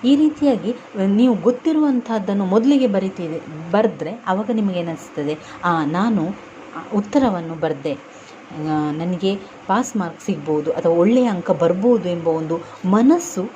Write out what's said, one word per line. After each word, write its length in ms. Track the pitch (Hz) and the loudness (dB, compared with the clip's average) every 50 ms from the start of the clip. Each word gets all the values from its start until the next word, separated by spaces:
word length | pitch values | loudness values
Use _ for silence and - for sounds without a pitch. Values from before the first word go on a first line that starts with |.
| - | 4
ಈ 80 | 247 285 | 4 4
ರೀತಿಯಾಗಿ 540 | 285 311 302 302 - 294 285 247 185 165 208 247 - - - - 208 190 | 4 4 2 2 2 2 2 2 2 -2 -4 -6 -6 -10 -12 -4 -2 0
ನೀವು 280 | 196 196 214 247 254 233 | 2 4 4 4 4 4
ಗೊತ್ತಿರುವಂಥದ್ದನ್ನು 1080 | 185 160 226 247 254 - 320 320 311 302 294 262 247 233 - 226 214 190 185 202 202 196 | 4 2 0 0 2 -2 0 2 2 2 2 2 0 -2 -2 -4 -4 -2 -2 -2 0 0
ಮೊದಲಿಗೆ 420 | 185 190 220 226 269 294 269 262 | 2 2 4 4 4 4 4 4
ಬರಿತೀರಿ, 540 | 233 196 190 190 190 190 - 175 156 160 156 - - 156 151 160 170 | 2 2 0 -2 -2 -6 -6 -8 -6 -6 -8 -10 -12 -14 -12 -6 0
ಬರೆದ್ರೆ 420 | 180 208 226 220 - - 151 156 214 - - | 2 2 2 2 0 -4 -8 -8 -8 -8 -4
ಆವಾಗ 240 | 202 185 196 214 202 | -2 -2 -2 -2 -2
ನಿಮಗೇನಿಸ್ತದೆ, 880 | 240 220 208 196 180 175 170 170 160 165 - - - - 147 147 151 151 - - - - - | -2 0 0 0 -2 -2 -4 -4 -6 -8 -12 -12 -8 -6 -4 -4 -4 -6 -8 -18 -16 -4 -2
ಆ, 100 | 175 175 160 151 | 0 0 0 0
ನಾನು 400 | 143 160 180 202 233 220 190 156 180 202 - - - - - - - - 165 - - 214 | 0 0 0 0 2 2 0 0 -2 -6 -10 -14 -20 -20 -20 -20 -16 -14 -14 -12 -4 -2
ಉತ್ತರವನ್ನು 580 | 202 208 - - 294 269 233 196 175 165 165 165 | -2 -2 2 2 2 2 2 0 -2 -4 -6 -6
ಬರೆದೆ, 400 | 156 165 156 156 139 139 160 - | -4 -2 -2 -2 -4 -4 -6 -6
ಆ, 840 | - - - - - - - - - - - 165 156 151 156 156 151 151 151 | -6 -10 -20 -20 -20 -20 -20 -20 -20 -20 -16 -10 -8 -4 -2 -2 -2 -2 -2
ನನಗೆ 420 | 147 156 165 180 185 170 190 190 196 196 - - - - - | -2 -4 -2 -4 -4 -2 -2 -2 -2 -2 -8 -16 -20 -18 -4
ಪಾಸ್ 300 | - 190 226 247 - - | -2 0 0 0 -2 -4
ಮಾರ್ಕ್ 280 | 214 180 165 160 - - | -4 -4 -4 -6 -8 -6
ಸಿಗ್ಬೋದು 480 | - 185 151 147 151 156 151 147 160 | -6 -6 -4 -2 -2 -2 -2 0 -2
ಅಥವಾ 200 | - 160 170 170 | -4 0 2 2
ಒಳ್ಳೆಯ 360 | 165 170 175 208 240 262 247 233 | 4 4 4 6 6 4 4 2
ಅಂಕ 220 | 202 175 175 - | 0 -2 0 -2
ಬರ್ಬೋದು 580 | 175 151 170 170 180 185 202 247 240 220 175 180 | 0 2 2 2 2 2 4 4 4 4 2 -2
ಎಂಬ 200 | 175 170 160 165 | -4 -2 -2 -2
ಒಂದು 300 | 160 160 160 156 170 170 - - - - - | -2 -2 -2 -4 -4 -6 -6 -12 -16 -6 0
ಮನಸ್ಸು 600 | 180 196 214 240 277 330 349 339 - - 185 185 240 - | 2 4 6 6 6 4 4 0 -4 -6 -6 -6 -6 -8